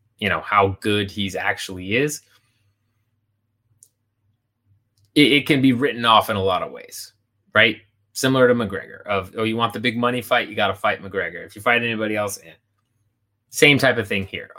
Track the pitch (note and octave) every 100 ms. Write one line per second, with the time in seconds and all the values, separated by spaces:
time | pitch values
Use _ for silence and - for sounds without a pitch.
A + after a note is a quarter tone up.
0 | _ - G2+ D#2+ - G#2 G2 F#2+ G#2+ G#2
1 | F#2+ G#2 F#2+ F2 G2 G2+ - F#2 F#2+ A#2+
2 | D3+ - _ _ _ _ _ _ _ _
3 | _ _ _ _ _ _ _ _ _ _
4 | _ _ _ _ _ _ _ _ _ _
5 | _ D3+ B2+ C#3 C3 C#3 C3 A#2+ C#3 A#2
6 | A#2 A2 - G#2 F#2+ F2+ D2 B1 - -
7 | - _ _ _ _ - D#3+ - _ _
8 | _ - C3 C3 B2 A#2+ G2+ F#2 A1+ -
9 | G#2 G2 F#2 A2 A2 A2+ A#2 A#2 A#2+ A#2
10 | A#2+ B2 - B2 G#2 G#2+ G2 G2 G#2+ F#2+
11 | G2 G2 E2+ E2+ E2 G#2 B2 A#2+ A#2 A2
12 | G#2+ G#2+ G2+ - E2 D#2+ _ _ _ _
13 | _ _ _ _ _ - D3 C3+ C3 A2+
14 | G#2 G2+ F#2 D#2+ -